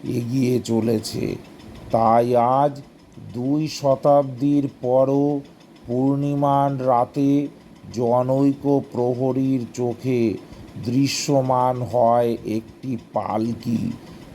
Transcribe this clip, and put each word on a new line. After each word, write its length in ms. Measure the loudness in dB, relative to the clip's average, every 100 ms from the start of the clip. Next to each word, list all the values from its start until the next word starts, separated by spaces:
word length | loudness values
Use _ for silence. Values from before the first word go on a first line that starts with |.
এগিয়ে 560 | -4 -6 -2 0 0 0
চলেছে। 760 | 0 0 0 -2 -4 -6 -6 -8 -12 -20 -20 -20 -2
তাই 460 | 2 4 4 4 2
আজ 360 | 4 2 0 -2 -18 -20 -20 -20 -12
দুই 340 | -6 -2 -2 -2
শতাব্দীর 1000 | -2 0 2 4 4 2 -2 0 2 0 -4
পরও 580 | 0 2 2 2 0 -2 -8 -20 -20 -20 -4
পূর্ণিমার 1000 | 0 2 0 0 0 2 2 2 0 2
রাতে 640 | 2 2 0 2 2 -2 -10 -20 -20 -10
জনৈক 720 | -2 0 2 2 2 2 0 0 0 0
প্রহরীর 720 | -4 -2 0 -2 0 0 -2 -4
চোখে 600 | -4 -4 -4 -2 0 0 -2 -10 -20 -18 -10
দৃশ্যমান 920 | -2 0 0 -2 0 0 2 2 2 0
হয় 540 | -2 2 4 4 2 -2 -4
একটি 500 | -6 -6 -14 -8 -8 -6
পালকি 680 | -6 -4 -2 -2 -4 -4 -2 -4 -8 -16 -20 -16